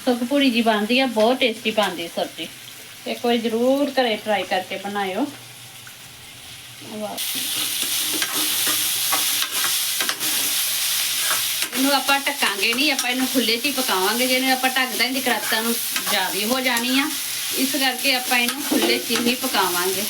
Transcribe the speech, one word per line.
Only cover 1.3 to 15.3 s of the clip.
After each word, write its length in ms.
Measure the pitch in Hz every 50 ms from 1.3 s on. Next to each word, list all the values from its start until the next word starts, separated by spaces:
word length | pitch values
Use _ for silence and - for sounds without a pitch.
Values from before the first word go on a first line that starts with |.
| 262 262
ਟੇਸਟੀ 320 | 269 233 214 - - 214
ਬਣਦੀ 340 | - 214 202 190 175 165 170
ਆ 40 | 170 -
ਸਬਜ਼ੀ। 320 | 208 175 - - - - - - - - - - - - - - - -
ਇੱਕ 180 | 240 233 233 -
ਵਾਰੀ 140 | 240 240 240
ਜ਼ਰੂਰ 520 | 214 233 220 233 240 254 269 277 294 269
ਘਰੇ 260 | - 262 254 233 214
ਟਰਾਈ 260 | 202 - 214 208 190
ਕਰਕੇ 340 | 185 - 196 185 185 - 196
ਬਣਾਇਓ। 500 | 190 196 202 202 202 202 190 185 208 285 302 - - - - - - - - - - - - - - - - - - - - - - - - - - - - - - - -
ਵਾਹ। 240 | 220 214 214 202 196 - - - - - - - - - - - - - - - - - - - - - - - - - 302 302 302 - - - - - - - - - - - - - - - - - - - - - - - - - - - - - - - - - - 311 294 - - - - - - - - - - - - - - - - - - - - - - - - - - - -
ਇਹਨੂੰ 200 | 240 262 277 285
ਆਪਾਂ 260 | 262 - - 277 269
ਢੱਕਾਂਗੇ 540 | 269 302 277 - 240 208 196 196 202 226 233
ਨਹੀਂ, 180 | 247 302 302
ਆਪਾਂ 180 | 277 262 254 247
ਇਹਨੂੰ 160 | 247 262 262
ਖੁੱਲ੍ਹੇ 300 | 254 - 262 226 208 226
'ਚ 80 | 233 247
ਹੀ 60 | 294
ਪਕਾਵਾਂਗੇ। 560 | 269 262 254 - 202 185 180 202 220 240 254
ਜੇ 80 | 254 254
ਇਹਨੂੰ 180 | 254 262 262
ਆਪਾਂ 180 | 262 254 254 254
ਢੱਕਦੇ 360 | 254 269 254 247 220 240 233
ਹਾਂ, 60 | 247
ਤਾਂ 100 | 262 277
ਕਰਤਨ 400 | 262 247